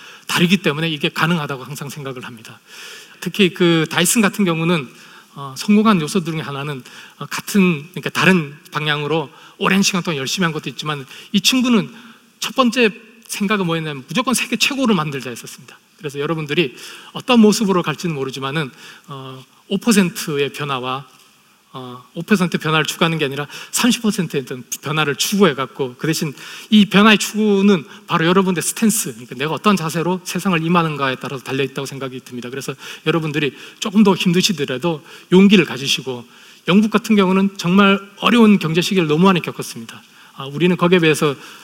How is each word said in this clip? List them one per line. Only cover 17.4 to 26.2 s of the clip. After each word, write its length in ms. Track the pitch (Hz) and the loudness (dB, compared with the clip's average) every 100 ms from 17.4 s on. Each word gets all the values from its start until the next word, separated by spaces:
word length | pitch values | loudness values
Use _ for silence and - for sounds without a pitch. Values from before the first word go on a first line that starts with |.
| 214 196 208 190 | 8 6 2 0
갈지는 320 | 160 147 180 147 | -2 -4 -4 -4
모르지만은, 560 | 135 131 135 151 139 - - - - | -6 -6 -6 -4 -6 -10 -20 -20 -18
어, 380 | 139 131 131 - _ - | -16 -16 -18 -20 _ -6
오 100 | 196 | -4
퍼센트의 720 | 240 208 180 - - 143 139 | 0 2 2 -2 -6 -4 -4
변화와, 540 | - 143 135 127 131 143 _ _ _ _ _ _ | -4 -6 -6 -6 -8 -10 _ _ _ _ _ _
어, 320 | 135 127 123 - | -18 -16 -18 -16
오 80 | - | -8
퍼센트 340 | 165 208 180 160 | 0 2 2 -2
변화를 260 | 156 160 | 0 0
추구하는 340 | 147 - 170 160 | 0 -2 -2 0
게 80 | 143 | -4
아니라 200 | 139 147 - - | -4 -10 -12 -8
삼십 320 | - 247 233 | -2 0 0
퍼센트의 400 | 226 202 165 151 | 0 -2 -2 -4
어떤 220 | 123 127 120 - | -6 -12 -12 -12
변화를 320 | 139 156 151 | -6 -2 -2
추구해갖고, 800 | 135 - 196 190 131 131 - 131 123 | -2 -2 2 2 2 -6 -4 -6 -4
그 100 | 147 | -4
대신 260 | 160 | -2